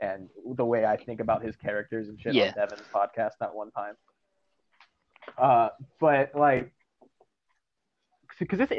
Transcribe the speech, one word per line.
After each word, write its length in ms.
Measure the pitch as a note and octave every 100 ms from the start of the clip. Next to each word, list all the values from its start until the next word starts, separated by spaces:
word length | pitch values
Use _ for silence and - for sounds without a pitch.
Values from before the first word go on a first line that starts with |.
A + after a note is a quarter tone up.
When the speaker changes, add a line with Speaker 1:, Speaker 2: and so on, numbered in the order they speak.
Speaker 1:
and 300 | G2+ G2 F#2 G2+ A2
the 100 | C3
way 220 | A#2 A#2 A2
I 100 | G#2
think 220 | - A#2
about 220 | A2+ A2
his 140 | A2 -
characters 520 | - G#2 G#2 A2+ G#2
and 120 | G#2+
shit 140 | A#2
Speaker 2:
Yeah. 120 | B2 G2+
Speaker 1:
on 40 |
Devin's 320 | G#2 G#2 G#2 -
podcast 380 | G2+ G2+ - G#2+ -
that 120 | A2
one 200 | G2 G#2+
time. 240 | A2+ G#2 G#2 _ _ _ _ _ _ _ _ _ _ _ _ - -
Uh, 340 | C3 A#2+ A2 - - -
but, 360 | D#3+ C#3 C#3 C#3+
like, 360 | D3 B2+ B2 _ _ _ _ _ _ _ _ _ _ _ _ _ _ _ _ - F3+
'cause 100 | F#3+
this, 100 | C4+